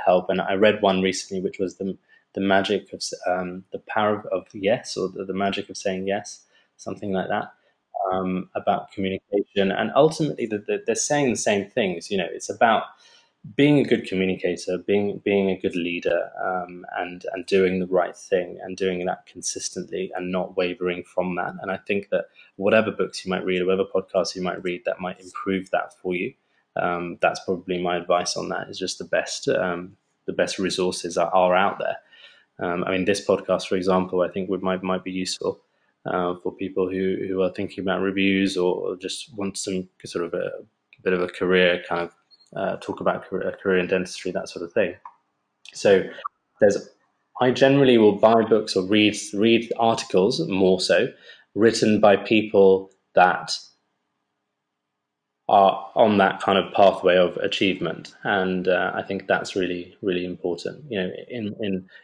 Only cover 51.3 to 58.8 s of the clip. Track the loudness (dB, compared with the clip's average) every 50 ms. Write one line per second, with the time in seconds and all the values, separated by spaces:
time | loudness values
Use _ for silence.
51.3 | -20 -20 _ _ 0 4 4 4 4 4 2 2 4 6 6 6 6 6 4 2
52.3 | 2 2 2 4 6 6 8 8 8 4 2 -4 _ _ _ _ 4 4 6 6
53.3 | 4 0 -4 -8 -10 -10 -12 -16 _ _ _ _ _ _ _ _ _ _ _ _
54.3 | _ _ _ _ _ _ _ _ _ _ _ _ _ _ _ _ _ _ _ _
55.3 | _ _ _ 4 6 6 6 6 4 0 -4 -2 2 4 4 6 6 6 4 4
56.3 | 2 0 0 2 2 2 2 2 4 6 6 6 6 4 4 4 6 6 4 4
57.3 | 2 -2 -4 -4 0 0 0 0 0 0 -4 -6 -6 -8 -12 -18 -16 -8 -4 -2
58.3 | 0 0 0 0 -2 -2 0 0 0 0